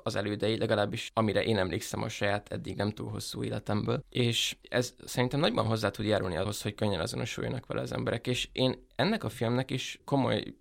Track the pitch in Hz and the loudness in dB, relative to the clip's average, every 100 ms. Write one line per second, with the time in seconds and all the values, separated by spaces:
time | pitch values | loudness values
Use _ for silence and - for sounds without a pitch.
0 | - 101 104 104 104 113 110 107 104 - | -4 -2 -2 0 0 2 2 2 2 -2
1 | - - 107 95 - 107 92 101 - 104 | -2 2 4 4 4 2 2 -2 -4 -4
2 | 104 - 101 101 - - 110 92 104 - | -4 0 0 0 -2 -8 -6 -2 -2 -2
3 | 113 104 - - 113 113 - 104 110 123 | -6 -6 -6 -6 -4 -4 -2 0 0 -2
4 | - - 120 113 - - - 120 123 - | -2 0 2 2 0 -4 -2 0 0 -6
5 | - 127 127 143 180 - 113 110 104 101 | -4 0 0 2 2 2 2 2 0 0
6 | 104 101 98 85 101 104 107 - 107 90 | 2 2 2 0 -2 -2 -4 0 0 2
7 | 113 120 117 - 117 123 - - 127 120 | 0 -2 -4 -4 -4 -4 -4 -4 -2 -2
8 | 117 113 - 123 - - 131 - - - | -2 -2 0 -2 -2 2 2 0 -6 0
9 | 151 220 113 - 117 123 131 135 - - | 2 2 -2 -2 0 0 0 -4 -6 -10
10 | - 139 117 110 - - | 0 2 4 2 -2 -10